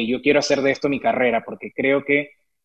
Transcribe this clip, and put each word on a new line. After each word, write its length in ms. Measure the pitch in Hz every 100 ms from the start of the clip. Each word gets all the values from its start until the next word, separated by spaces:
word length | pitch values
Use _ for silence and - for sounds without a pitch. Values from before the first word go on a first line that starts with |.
| 113
yo 140 | 127
quiero 180 | 139 143
hacer 220 | - 139
de 100 | 135
esto 180 | 131 147
mi 100 | 135
carrera", 440 | 117 117 123 117 -
porque 260 | 113 107 -
creo 280 | 135 139 139
que 260 | 143 147 _ _ _